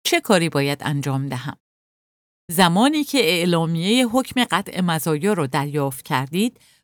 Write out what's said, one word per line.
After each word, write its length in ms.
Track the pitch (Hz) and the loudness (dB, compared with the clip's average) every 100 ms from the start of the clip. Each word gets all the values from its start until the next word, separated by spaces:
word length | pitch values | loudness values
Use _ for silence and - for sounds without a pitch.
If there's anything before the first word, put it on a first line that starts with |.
چه 180 | - 339 | -2 -2
کاری 280 | - 190 165 | 2 2 2
باید 280 | 143 139 143 | 0 0 -2
انجام 460 | - 143 139 135 139 | -4 -4 -2 -4 -4
دهم؟ 300 | 127 123 - _ _ _ _ _ _ _ _ - | -6 -8 -12 _ _ _ _ _ _ _ _ -6
زمانی 520 | 165 180 175 262 302 | 2 4 4 2 2
که 140 | 285 277 | 0 0
اعلامیه 920 | 165 175 175 170 165 165 180 247 247 | 2 2 2 2 0 -2 2 2 2
حکم 300 | 247 254 254 233 | 0 -2 -2 0
قطع 300 | 170 - - | -2 -4 -4
مزایا 520 | 175 160 170 151 190 | -2 0 0 0 0
را 140 | 196 139 | 0 0
دریافت 580 | 147 147 147 139 131 - | -2 -2 -2 -4 -6 -4
کردید، 540 | 139 135 170 240 - _ _ | -2 -2 -2 -2 -4 _ _